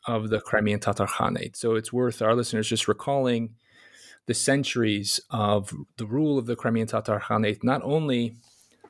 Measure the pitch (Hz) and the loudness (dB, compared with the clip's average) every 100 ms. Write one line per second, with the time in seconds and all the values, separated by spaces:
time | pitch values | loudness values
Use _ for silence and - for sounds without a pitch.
0 | - 110 107 107 - 107 107 107 110 101 | -4 -4 0 -2 0 2 2 0 0 0
1 | 98 - - - - - 117 113 110 123 | -2 0 -2 -2 -6 -4 0 0 0 0
2 | 123 - 110 117 117 110 107 113 - 104 | 0 0 2 2 2 -2 0 0 0 0
3 | - 139 127 117 117 - _ - - - | 0 0 2 0 -2 -10 _ -20 -20 -20
4 | - - - 120 - 139 131 123 113 104 | -20 -16 -4 -2 2 2 2 2 2 2
5 | 101 - - 113 104 104 98 147 139 - | 0 -4 -4 -2 2 2 0 -12 -14 -10
6 | 107 131 151 139 117 117 120 113 110 110 | -4 0 2 0 -2 -2 0 0 0 -2
7 | 110 104 - 110 107 104 120 135 123 156 | 0 -2 0 0 0 0 0 -2 0 0
8 | 151 123 117 117 - _ _ _ - | 0 0 -2 -6 -20 _ _ _ -20